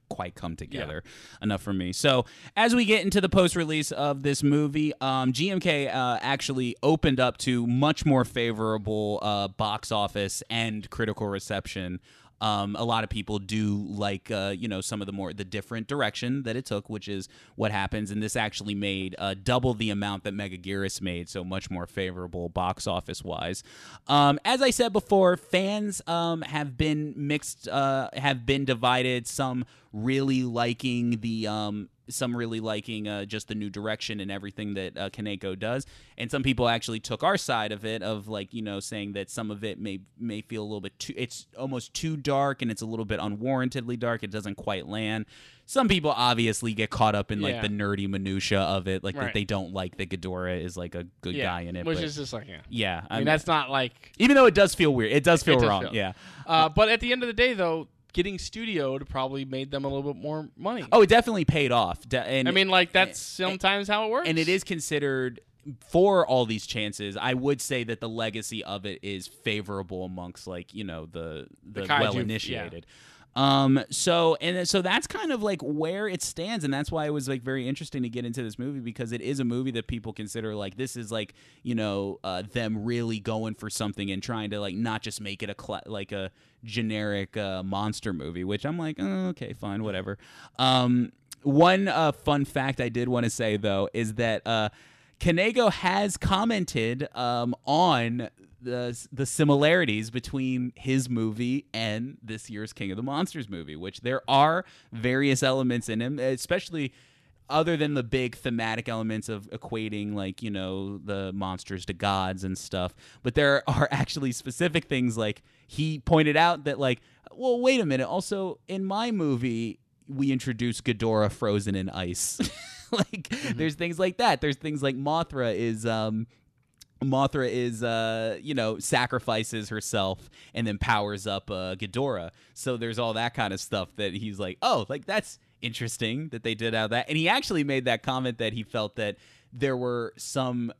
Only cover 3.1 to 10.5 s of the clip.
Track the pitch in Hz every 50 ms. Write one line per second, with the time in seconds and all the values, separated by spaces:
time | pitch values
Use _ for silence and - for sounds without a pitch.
3.1 | 185 202 190 185 - 190 180 170 - 180 165 156 156 156 147 - - - 143 147
4.1 | 143 139 135 143 139 - 143 143 139 147 151 147 139 156 151 151 - - 131 135
5.1 | 131 131 131 127 131 123 160 196 196 185 170 180 156 143 139 127 90 131 127 123
6.1 | 120 110 - 127 139 135 - - 139 131 127 120 117 - - 139 160 151 - 160
7.1 | 131 127 127 127 - - - 135 123 120 120 120 120 127 139 151 156 - - 156
8.1 | 139 131 123 - - 127 117 117 113 107 110 110 110 110 101 107 107 107 107 104
9.1 | 104 - - 104 104 101 101 95 95 - 110 104 104 107 - - 113 104 101 98
10.1 | - 104 101 95 - - - -